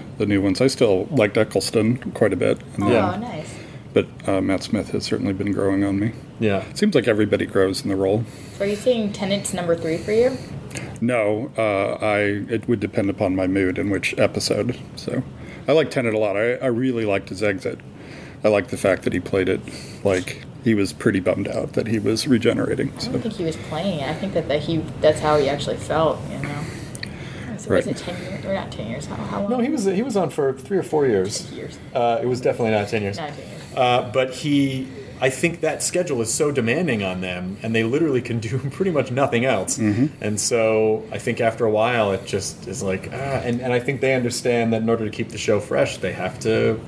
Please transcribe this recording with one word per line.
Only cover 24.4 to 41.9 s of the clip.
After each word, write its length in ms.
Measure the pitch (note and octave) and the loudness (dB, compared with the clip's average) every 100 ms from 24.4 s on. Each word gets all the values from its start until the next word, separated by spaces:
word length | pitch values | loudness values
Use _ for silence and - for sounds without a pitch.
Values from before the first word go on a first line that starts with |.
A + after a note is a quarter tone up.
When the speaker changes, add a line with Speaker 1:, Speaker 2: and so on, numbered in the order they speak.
| D#3 | 0
Speaker 2:
that 120 | D3 | -2
he, 180 | D3 E3 D#3 - | 0 -2 -4 2
that's 200 | D#3 D3+ | 4 4
how 180 | D#3 D3+ | 4 4
he 100 | C3+ | 4
actually 280 | C#3+ - A2+ | 0 -2 -4
felt, 440 | - D3 D#3+ - - | -2 2 2 0 -4
you 80 | C#3 | -6
know. 220 | C#3+ D3 D#3 - - - - - - - - - | -6 -6 -8 -10 -10 -10 -10 -10 -12 -10 -10 -8
So 140 | - | 0
Speaker 1:
Right. 140 | F#2+ - | 2 2
Speaker 2:
was 140 | - | -4
it 40 | |
ten 160 | - F3 | -6 -8
years? 220 | F3+ G3+ | -8 -8
Or 100 | G3 | -6
not 160 | F#3+ - | -6 -6
ten 160 | - - | -8 -8
years. 180 | - - | -8 -8
How, 100 | - | -8
how 240 | G#3 - | -6 -4
long? 100 | G3+ | -2
Speaker 3:
No, 80 | B3 | 0
he 100 | A#3+ | 0
was, 160 | D#4 | 0
he 180 | G3 F#3 | 0 2
was 140 | C4 G3+ | 2 0
on 140 | E3 | 0
for 220 | - C3+ | 2 0
three 260 | C3 - G3 | 0 -2 -2
or 40 | |
four 220 | E3 D#3 C#3 | 0 2 4
years. 300 | G2+ F#2 - | 4 2 -2
Speaker 2:
Six 140 | - | -8
years. 260 | - - - - | -10 -12 -12 -6
Speaker 3:
Uh, 260 | C3 A#2+ A#2 | 0 2 2
it 40 | A#2+ | 2
was 140 | B2 | 0
definitely 300 | B2 - A2+ | 0 2 2
not 160 | G#2+ G2+ | 2 2
ten 140 | A2+ | 0
years. 140 | G2+ G#2+ | -2 -4
Speaker 2:
Not 140 | D3+ | -6
ten 80 | C#3+ | -10
years. 240 | - - - - | -12 -14 -6 2
Speaker 3:
Uh, 340 | B2+ B2 A#2 | 4 4 2
but 200 | B2+ C3 | 0 0
he, 540 | B2+ D3+ C#3+ C#3 C3 C3 - - - | 0 0 2 2 0 -6 -10 -14 -2
I 80 | C3+ | 0
think 300 | C3+ E3+ E3 | 2 0 0
that 200 | D#3 C#3+ | -2 -2
schedule 380 | - F3+ F3+ C3 | -2 0 0 0
is 100 | A2 | 0
so 200 | - D3 | 0 0
demanding 500 | C3+ A2+ C3+ F3+ A2+ | 2 2 2 2 0
on 180 | G2 F#2 | 0 -2
them, 360 | F#2 F2+ F#2 G2 | -4 -6 -6 -6
and 100 | A2+ | -2
they 80 | A2+ | 0
literally 400 | A2+ C#3 D#3+ B2+ | 2 2 2 0
can 160 | A#2 A#2 | 0 -4
do 200 | G#2+ C3 | -2 -4
<laughs> 120 | C#3 | -4
pretty 220 | - F#3+ | -2 0
much 180 | D#3 A#2+ | 0 0
nothing 340 | B2 C3+ A#2 | 2 2 4
else. 320 | C3 A2 F#2 - | 2 2 0 0
Speaker 1:
Mm-hmm. 280 | G#2+ G#2+ C3 - | 2 4 2 0
Speaker 3:
And 160 | G#2+ G#2+ | -4 -2
so 640 | - A#2+ A2 A2 A2 A2 A2 | 0 2 4 4 4 2 -2
I 80 | A2+ | -6
think 220 | B2 A2+ | -2 0
after 240 | A#2 A2 | 0 2
a 60 | A#2 | 2
while, 420 | G#2+ A2+ | 4 4